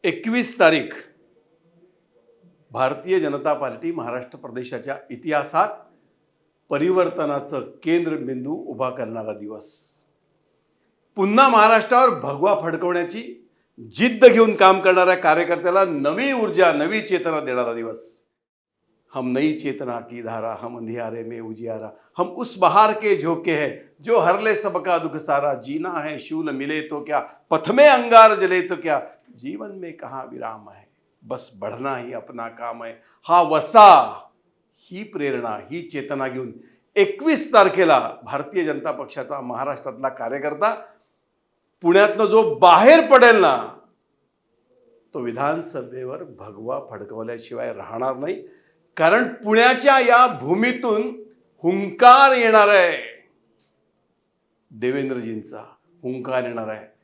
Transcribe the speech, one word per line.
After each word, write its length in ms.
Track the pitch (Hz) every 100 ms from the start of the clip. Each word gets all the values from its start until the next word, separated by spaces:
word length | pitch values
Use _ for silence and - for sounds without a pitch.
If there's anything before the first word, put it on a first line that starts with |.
एकवीस 540 | - 165 226 240 233 -
तारीख, 320 | 165 156 - - - _ _ _ _ _ 170 170 _ _ _ _ _ _ _ _ _
भारतीय 460 | 113 131 143 175 185
जनता 320 | 156 143 156
पार्टी 380 | 147 135 117 165
महाराष्ट्र 460 | 165 117 123 127 -
प्रदेशाच्या 580 | 135 120 123 127 127 135 -
इतिहासात 580 | 120 151 151 143 165 208 - _ _ _ _ _ _ _ _ _
परिवर्तनाचं 880 | 143 165 185 175 - 151 143 - 143 - -
केंद्रबिंदू 720 | 156 170 165 156 127 131 139 165 -
उभा 240 | 120 127
करणारा 420 | 127 110 113 107
दिवस, 360 | 104 104 107 - - - - _ _ _ _ _ _ _ _ _ _ _ -
पुन्हा 320 | 196 214 269
महाराष्ट्रावर 600 | 226 214 226 - 247 254 156
भगवा 340 | 139 139 185 202
फडकवण्याची 600 | 165 165 180 175 170 214 247 - _ _ _ _ 113 -
जिद्द 300 | 233 226 254
घेऊन 280 | 208 220
काम 260 | 208 190 190
करणाऱ्या 340 | 185 185 180
कार्यकर्त्याला 680 | 180 170 160 175 170 175 185
नवी 480 | 196 151 139 175 277
ऊर्जा, 400 | 262 214 170 175
नवी 280 | 147 156 214
चेतना 400 | - 180 165 156
देणारा 340 | 135 123 117
दिवस. 300 | 117 113 113 - - _ _ _ _ _ _ _ _ _
हम 200 | - 127
नई 200 | 127 151
चेतना 440 | 156 170 - 127 120
की 220 | 117 120
धारा, 320 | 110 113 113 104
हम 160 | 117 120
अंधियारे 460 | 113 117 113 117
में 180 | 113 117
उजियारा, 500 | 113 110 113 110 107 - _ -
हम 100 | 175
उस 280 | - 233 190
बहार 340 | 180 180 214
के 240 | 214 214 185
झोंके 360 | 156 165 170
हैं, 200 | 156 143 - - _
जो 180 | 147 226
हर 220 | 165 196
ले 140 | 220
सबका 440 | 208 208 175 170 170
दुख 180 | 160 151
सारा, 380 | 151 143 143
जीना 440 | 131 127 151 180 170
है 200 | 147 147
शूल 320 | - 160 156
मिले 300 | 135 139 156
तो 240 | 156 147
क्या, 160 | 143 147 - - _
पथ 200 | 156 -
में 160 | 240 294
अंगार 460 | 254 240 226 220
जले 260 | 208 185 185
तो 160 | 180 180
क्या, 260 | 165 143 - _ _
जीवन 360 | 240 254 302 214
में 220 | 196 175
कहाँ 320 | 160 131 135 131
विराम 360 | 123 113 110 104
है, 120 | 98 _ _ _ _
बस 280 | 110 123 -
बढ़ना 420 | 101 101 117 135 131
ही 160 | 120
अपना 360 | 120 - 123 117
काम 340 | 117 117 117
है. 80 | 117 113 _ _ -
हा 160 | 175
वसा, 800 | 160 156 - 226 208 160 113 - - _ _ _ _ _
ही 240 | _ 185
प्रेरणा, 520 | 208 175 143 123 117 104 95
ही 120 | 160 170
चेतना 380 | 147 - 139 131
घेऊन 240 | 127 123 - _ _ _ -
एकवीस 560 | 196 - 294 285 311
तारखेला 460 | 170 190 - 175 135 113 -
भारतीय 420 | 113 143 151 190
जनता 260 | 160 147 160
पक्षाचा 480 | 143 131 - 127 139
महाराष्ट्रातला 680 | 127 120 135 135 139 120 135
कार्यकर्ता 680 | 131 117 139 147 147 208 - - _ _ _ _ _ _ _ _ _
पुण्यातनं 440 | 170 180 208 208 208
जो 280 | 220 220 147
बाहेर 420 | 180 170 226 320 -
पडेल 260 | 262 240 220
ना, 200 | 170 127 107 - _ _ _ _ _ _ _ _ _ _ _ _ _
तो 60 | 156
विधानसभेवर 1000 | 120 117 143 165 - 143 123 127 127 151 165 123
भगवा 400 | - 101 110 135 -
फडकवल्याशिवाय 840 | 107 101 110 113 117 117 117 120
राहणार 440 | 110 107 113 127 131
नाही. 260 | 147 190 - _ _ _ _ -
कारण 320 | 160 214 254
पुण्याच्या 640 | - 208 220 247 254 277 269
या 260 | 240 240 254 165
भूमीतून 640 | 131 185 240 247 247 214 - - - _ _ _
हुंकार 680 | 165 190 202 - 247 254 277
येणार 360 | 262 226 220 208
आहे, 280 | 202 175 147 113 - _ _ _ _ _ _ _ _ _ _ _ _ _ _ _
देवेंद्रजींचा 920 | 110 123 139 135 127 113 110 - 107 113 _ _ _
हुंकार 420 | 127 127 127 127
येणार 240 | 127 117 110
आहे 180 | 107 104 _